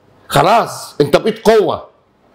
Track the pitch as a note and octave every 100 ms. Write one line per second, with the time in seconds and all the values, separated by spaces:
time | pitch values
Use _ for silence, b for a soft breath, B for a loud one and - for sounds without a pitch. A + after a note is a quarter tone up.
0 | _ _ - C#3+ D#3+ A3+ D#3+ - - -
1 | D3 E3+ A3 A3 - A3 E3+ G#2 - _
2 | _ _ _